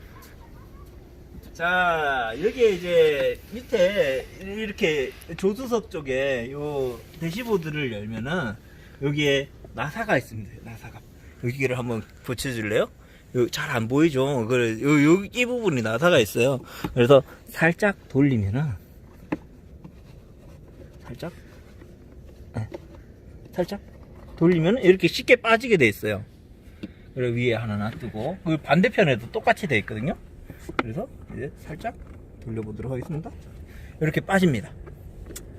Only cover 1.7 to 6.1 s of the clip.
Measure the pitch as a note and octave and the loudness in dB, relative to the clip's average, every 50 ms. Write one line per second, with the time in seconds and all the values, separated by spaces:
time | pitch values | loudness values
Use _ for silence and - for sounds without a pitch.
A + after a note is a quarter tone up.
1.7 | F3+ F3+ F3+ F3 E3+ D#3+ D3+ C#3+ C3+ C3 A#2+ A2+ A2+ C3 E3 A3+ B3+ C4 A#3+ A3 | 4 4 4 4 2 2 2 0 0 0 -2 -4 -4 -2 -2 -2 2 4 4 4
2.7 | G3 E3+ F3 F3 F3 E3 D#3+ D#3 D3 C#3 C3 B2+ B2 - - - F#3 A#3 B3 - | 4 2 -2 2 4 6 6 6 6 4 0 0 -2 -4 -10 -14 -14 -14 -8 -4
3.7 | - G#3+ F3+ F#3 G#3 G3+ E3 C#3 C3+ C3 A2+ - - - F#3 F#3+ G3+ G#3+ A3 G3+ | 2 4 4 4 4 2 0 2 0 -2 -4 -8 -14 -14 -12 -10 -6 -6 -6 -6
4.7 | G3+ - G#3+ E3 D3+ D3 C3 - - - - - E3+ - - F#3+ G#3+ G#3+ C4+ A#3 | -4 -2 0 0 2 0 -2 -4 -6 -12 -14 -14 -10 -2 -2 -2 -2 -2 -4 -2
5.7 | A#3+ A3+ - - - E3 D3 C3+ | -2 -2 -2 -4 -10 -10 -6 -4